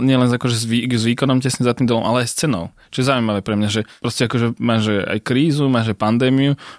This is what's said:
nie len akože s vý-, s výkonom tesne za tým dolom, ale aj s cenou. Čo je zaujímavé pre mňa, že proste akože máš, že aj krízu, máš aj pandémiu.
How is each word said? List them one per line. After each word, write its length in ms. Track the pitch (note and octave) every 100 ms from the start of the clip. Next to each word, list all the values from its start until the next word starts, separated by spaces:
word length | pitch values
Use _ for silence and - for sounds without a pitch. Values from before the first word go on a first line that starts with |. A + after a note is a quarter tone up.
| C3
nie 160 | C3
len 80 | B2
akože 240 | A#2+ B2+
s 160 | A#2 A2+
vý-, 160 | A#2 B2
s 160 | A#2+
výkonom 400 | A#2 A#2+ C3+ C3
tesne 240 | C3 - B2
za 80 |
tým 160 | A#2+ A#2+
dolom, 160 | A#2 G#2+
ale 160 | B2
aj 80 | A#2+
s 160 | - D#3+
cenou. 240 | G2 E2+ - _
Čo 80 | -
je 80 | B2+
zaujímavé 320 | B2+ A2+ G2+
pre 160 | G#2 G#2
mňa, 120 | G#2
že 80 | G#2+ G#2 - A#2+
proste 240 | - A#2+
akože 320 | A#2+ A#2 -
máš, 320 | A#2+ A2+ G#2+
že 20 | G#2
aj 180 | - G#2+ -
krízu, 400 | B2+ D#3+ D3 C#3
máš 320 | B2 A2+ G2+
aj 0 |
pandémiu. 560 | G#2+ A#2+ C3 C3+ C#3 C#3 -